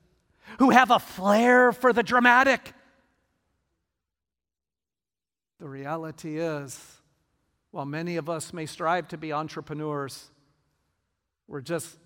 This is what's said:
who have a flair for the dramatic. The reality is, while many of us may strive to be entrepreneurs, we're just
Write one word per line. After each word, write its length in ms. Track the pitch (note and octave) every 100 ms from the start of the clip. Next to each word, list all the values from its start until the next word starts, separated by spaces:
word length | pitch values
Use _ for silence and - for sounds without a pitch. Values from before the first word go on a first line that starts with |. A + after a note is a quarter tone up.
| _ _ _ _ - -
who 100 | B3+
have 220 | B3+ B3
a 80 | A#3
flair 720 | - - F#3+ G#3 A#3+ B3 B3
for 220 | - B3+
the 80 | A#3
dramatic. 720 | G3+ B3 B3 B3 C4+ A#3+ - - _ _ _ _ _ _ _ _ _ _ _ _ _ _ _ _ _ _ _ _ _ _ _ _ _ _ _ _
The 120 | D3+
reality 680 | C3+ C#3 E3 D#3+ D3+ D#3+ D#3
is, 640 | E3 D3 C#3 - - _ _ _ _ _ _ _ _
while 160 | F#3 C#3
many 320 | D3+ E3+ E3+
of 100 | D#3
us 240 | D#3+ -
may 140 | F3 D#3
strive 420 | - E3 F3 D#3
to 80 | D#3+
be 160 | D#3+
entrepreneurs, 1000 | D3 D#3 D#3+ D3 D3+ D3+ D3 C3+ - - _ _ _ _ _ _ _ _ _ _ _ _
we're 160 | C#3+
just 360 | C3 E3 - -